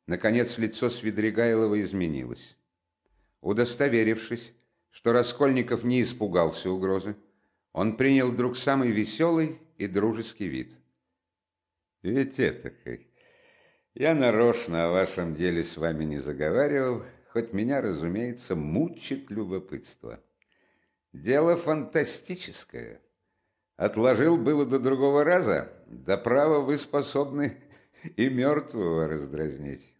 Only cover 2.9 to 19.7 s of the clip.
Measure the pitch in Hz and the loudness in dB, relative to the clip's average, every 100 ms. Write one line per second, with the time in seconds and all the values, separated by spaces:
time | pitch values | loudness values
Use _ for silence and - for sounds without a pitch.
2.9 | _ _ _ _ _ 80 104 120 - 139 | _ _ _ _ _ -2 0 0 0 2
3.9 | 117 113 110 - 117 - _ _ _ _ | 4 2 0 -4 -10 -10 _ _ _ _
4.9 | - 117 120 123 - 139 127 123 90 123 | -4 2 4 2 2 4 4 0 0 2
5.9 | 127 110 - 104 87 82 - 92 92 95 | 2 0 -2 2 4 4 0 -4 -2 0
6.9 | 95 95 104 _ _ _ _ _ - 107 | -2 -4 -12 _ _ _ _ _ -2 -2
7.9 | 110 135 135 127 113 123 123 143 135 123 | 2 4 4 4 0 -2 0 0 2 2
8.9 | 104 107 - 170 165 151 - - - 98 | 0 -2 0 2 2 0 -6 -18 -10 -4
9.9 | 95 110 117 113 - 92 65 62 - _ | 0 0 0 -8 -8 -6 -6 -10 -16 _
10.9 | _ _ _ _ _ _ _ _ _ _ | _ _ _ _ _ _ _ _ _ _
11.9 | _ 92 131 135 - 98 62 - - - | _ -2 -2 -2 0 0 0 -12 -14 -14
12.9 | 58 _ _ _ _ _ _ _ _ _ | -14 _ _ _ _ _ _ _ _ _
13.9 | 120 147 160 123 107 120 117 - 82 85 | -2 2 4 4 6 4 4 -2 0 2
14.9 | 90 92 - 85 78 90 85 80 78 82 | 2 2 -2 -4 0 0 0 -2 -4 -4
15.9 | 78 78 71 67 69 76 107 147 143 131 | -2 -4 -4 -6 -2 0 2 2 0 -2
16.9 | 117 - - _ 117 117 98 117 139 113 | -4 -8 -20 _ -6 -4 -4 -2 -2 -2
17.9 | 78 85 101 123 120 - 85 73 92 170 | -4 -4 -4 -6 -8 -6 -4 -2 -2 -2
18.9 | - - 139 - 107 95 92 - | -6 -10 -10 -8 -8 -6 -8 -8